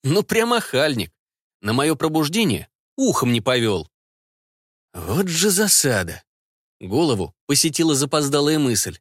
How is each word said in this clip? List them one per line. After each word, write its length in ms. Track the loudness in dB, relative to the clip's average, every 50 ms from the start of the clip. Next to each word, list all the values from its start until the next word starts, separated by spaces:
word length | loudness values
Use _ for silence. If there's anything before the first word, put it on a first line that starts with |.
| -2
Ну, 180 | 0 0 0
прям 300 | 0 0 0 0 2 2
охальник. 600 | 0 -2 -2 -2 0 0 0 2 0 -2 -6 -8 _ _ _ _ _ _ _ _ _ _
На 100 | -4 -2
моё 220 | -2 0 2 0 0
пробуждение 760 | 0 -2 -2 0 0 0 0 0 0 0 0 0 -2 -6 _ _ _ _ _ _
ухом 360 | 0 0 0 2 2 0 0
не 80 | 0 0
повёл. 480 | 0 0 0 2 2 0 0 -2 -4 -8 _ _ _ _ _ _ _ _ _ _ _ _ _ _ _ _ _ _ _ _
Вот 360 | _ -12 -6 -4 -2 -2 -2 -2
же 200 | -2 0 2 2
засада. 760 | 2 2 2 2 2 2 2 2 0 0 -2 -4 -8 -14 _ _ _ _ _ _ _ _ _ _ _ _
Голову 540 | -10 -2 0 0 2 2 0 0 -2 -6 _ _ _
посетила 480 | -2 0 0 0 0 0 0 0 2 2
запоздалая 640 | 0 0 0 0 -2 0 0 0 0 2 2 2 2
мысль. 400 | 2 0 0 0 -2 -6 -8 -14